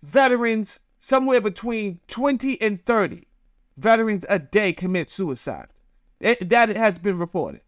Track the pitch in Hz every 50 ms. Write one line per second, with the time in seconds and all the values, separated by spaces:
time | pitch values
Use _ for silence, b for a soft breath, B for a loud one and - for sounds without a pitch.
0 | - 143 147 254 277 262 247 240 233 233 226 220 214 - - - _ _ _ _
1 | _ - 262 262 262 262 262 247 202 214 180 - - 233 233 220 214 202 180 170
2 | _ _ - 226 247 285 277 233 - 269 262 - 220 220 208 180 _ - 233 226
3 | 196 156 117 85 - _ _ _ _ _ _ _ _ _ _ - 135 214 226 226
4 | 226 220 214 190 180 170 196 190 143 131 - 208 214 190 165 - 175 185 185 185
5 | 156 - - - 196 165 135 120 - - 113 73 - - _ _ _ _ _ _
6 | _ _ _ _ - 196 240 240 - 175 220 233 233 226 208 208 226 214 196 170
7 | 170 202 190 175 175 170 _ 185 143 82 - - _